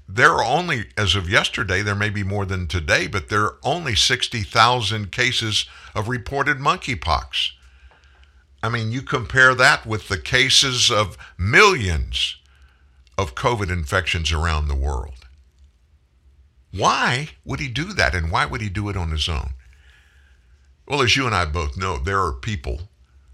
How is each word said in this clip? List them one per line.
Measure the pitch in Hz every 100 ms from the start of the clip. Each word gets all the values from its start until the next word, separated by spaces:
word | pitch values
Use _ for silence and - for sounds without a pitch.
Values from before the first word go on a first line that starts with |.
| -
there | 98 147
are | 151
only, | 113 151 180 131 - -
as | 101
of | 98 87
yesterday, | 120 175 - 101 107
there | 104
may | 101 107
be | 104
more | 95 101
than | 95 92 87
today, | 90 78 123 185
but | 101 -
there | 104
are | 107 -
only | 123 170 151
sixty | 104 - 123 - 120
thousand | 98 117 113 123 101 107 101
cases | - 123 - 110 104 - - -
of | 107 107
reported | 123 - 139 139 135
monkeypox. | 143 175 - 117 - 67 - - - - - _ - _ _ _ - _ _ _
I | 117
mean, | 117 110
you | 127
compare | - 135 104 131 131
that | 123 135 151 117
with | 107 -
the | 98
cases | - 127 131 - 139 123 110
of | 107 107 - - -
millions | 95 160 208 170 92 78 62 58 - - _ _ - _ _ _ _ -
of | 95
covid | - 127 117 95
infections | 90 78 95 85 90 78
around | 82 82 76 73
the |
world. | 69 71 62 50 - - _ _ _ - _ _ _ _ _ _ _ _ _ _
Why | 92 160 262 233 175 151 -
would | 110 135
he | 143
do | 117 185
that, | 185 78 90
and | 80
why | 110 147
would | 135
he | 104
do | 92 104
it | 95
on | 82
his | 78 -
own? | 76 - - - - - - _ _ _ _ _ _ _ _ -
Well, | 143
as | 120 135
you |
and | 127
I | 98
both | 85 82 73 92
know, | 95 73
there | 82 98
are | 90
people | 64 - 104 - 80 95 _ _ _ _